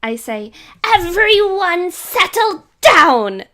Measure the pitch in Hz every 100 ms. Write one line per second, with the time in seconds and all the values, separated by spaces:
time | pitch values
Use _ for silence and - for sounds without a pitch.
0 | 226 233 - 220 208 - - - - 440
1 | 349 349 427 427 415 381 392 349 359 -
2 | - 480 359 - 440 349 - _ 640 480
3 | 311 254 208 190 190